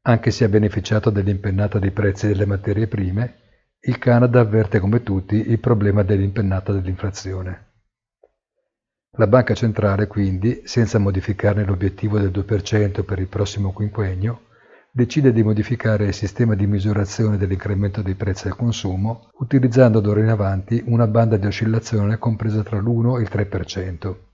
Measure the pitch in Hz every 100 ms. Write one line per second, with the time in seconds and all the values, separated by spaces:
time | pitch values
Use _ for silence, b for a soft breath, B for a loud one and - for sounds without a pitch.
0 | - 117 - - 110 107 104 104 95 107
1 | 110 101 98 98 101 95 101 98 95 92
2 | 98 95 107 98 101 98 101 101 110 107
3 | 95 95 123 - _ _ _ _ - 120
4 | - 120 123 120 113 110 104 110 98 117
5 | - 95 92 107 113 113 - 113 101 98
6 | 98 101 98 98 98 95 95 101 92 92
7 | 98 95 98 95 92 90 _ _ _ _
8 | _ _ _ _ _ _ _ _ _ _
9 | _ - 107 123 120 104 117 107 104 95
10 | 104 - 98 92 107 135 - - 107 113
11 | 98 95 - 98 104 104 98 95 95 -
12 | 107 104 98 95 95 107 95 107 104 95
13 | 98 95 95 101 101 - 98 - 107 107
14 | 98 92 107 117 _ b b b b 127
15 | 120 - 135 113 107 107 104 120 113 107
16 | 101 95 101 - 117 104 101 104 104 104
17 | 98 - 110 104 95 95 104 98 101 95
18 | 98 95 98 92 101 90 120 110 98 92
19 | 107 117 _ _ 127 135 127 120 127 110
20 | 104 104 110 110 98 95 - 117 - 117
21 | 113 110 113 107 101 98 110 113 - 110
22 | 101 107 123 110 110 107 101 104 104 117
23 | 120 123 107 101 101 98 90 - 95 85
24 | 104 92 _